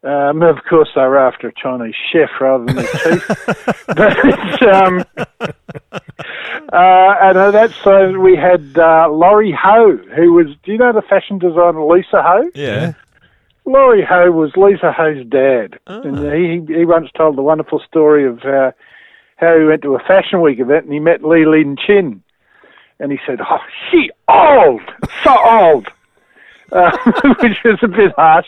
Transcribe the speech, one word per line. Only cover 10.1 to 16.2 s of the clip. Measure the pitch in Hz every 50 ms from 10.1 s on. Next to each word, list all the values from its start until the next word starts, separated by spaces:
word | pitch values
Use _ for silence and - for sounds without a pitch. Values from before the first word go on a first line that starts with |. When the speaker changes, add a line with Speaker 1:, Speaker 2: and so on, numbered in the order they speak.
| -
Speaker 1:
who | 147 170 175 170
was, | 170 165 147 143 - _
do | 180
you | 208 220
know | 247 247 233
the | 220
fashion | - - 196 190 - - 202 190
designer | 175 180 160 170 175 175 170 160 156
Lisa | 151 170 180 185 - - 190 139
Ho? | 160 180 208 277 349 -
Speaker 2:
Yeah. | 143 143 131 101 - 156 170 156 - _ _ _ _ _ _ _ _ _ _ _ _ _
Speaker 1:
Laurie | 277 262 269 269 254 240 202 160
Ho | - 180 175 175 180
was | 175 160 156 151 -
Lisa | 185 190 202 202 165 - 165
Ho's | 139 - 160 156 151 139 123 117
dad. | 123 135 131 135 135 120 107 95 - - _ -
Speaker 2:
Ah. | 185 220
Speaker 1:
And | 269 151 - 143